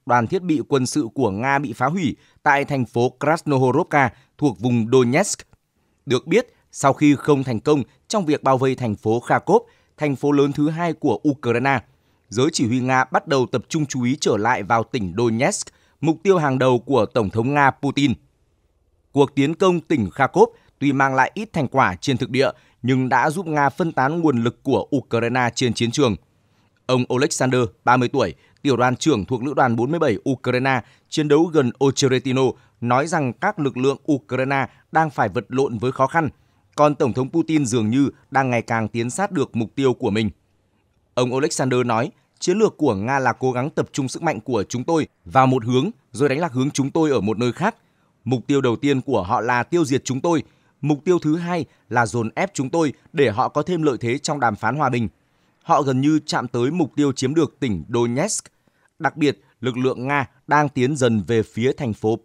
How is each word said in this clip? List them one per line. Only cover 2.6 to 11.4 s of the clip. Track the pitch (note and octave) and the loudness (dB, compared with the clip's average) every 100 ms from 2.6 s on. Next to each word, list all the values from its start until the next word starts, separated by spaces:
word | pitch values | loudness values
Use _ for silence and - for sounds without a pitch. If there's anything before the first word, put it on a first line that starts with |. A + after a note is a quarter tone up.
| C#3+ | 0
thành | C#3 A#2 | -4 -2
phố | A#2 B2 - | 0 -2 0
Krasnohorovka | D3 E3 - C3+ B2+ C3 F#3 D3 B2+ - _ - | -2 0 0 2 2 0 0 0 0 -2 _ -2
thuộc | D3 G2 | -2 0
vùng | B2 A#2+ A2 | 0 0 4
Donetsk. | C3 A#2+ D3 G3+ - - _ _ _ _ _ - | 4 4 2 0 -6 -12 _ _ _ _ _ -4
Được | B2 - | -4 0
biết, | G3 - _ _ | 0 0 _ _
sau | - C#3 | -2 0
khi | - D3 C#3 | 4 4 4
không | - C#3 | 2 0
thành | C3 A2 | 0 -4
công | - D3+ A2+ _ - | 0 0 -2 _ -6
trong | A3 D#3 | -2 0
việc | C#3+ | 0
bao | C3+ C3 | 2 2
vây | C3 B2+ | 2 0
thành | B2 G2+ | -4 -2
phố | A2 A#2 | 0 -2
Kharkov, | - D3+ - G#3+ - _ _ - | 0 -2 2 0 0 _ _ -6
thành | D3+ C3 | -4 -2
phố | C#3+ | 0
lớn | C#3+ C#3+ | 2 2
thứ | C#3+ D3 | 0 -2
hai | D#3+ F3 | -2 -4
của | D#3 D3 G#2 D3+ | -2 -2 0 -2
Ukraine, | C3+ | -2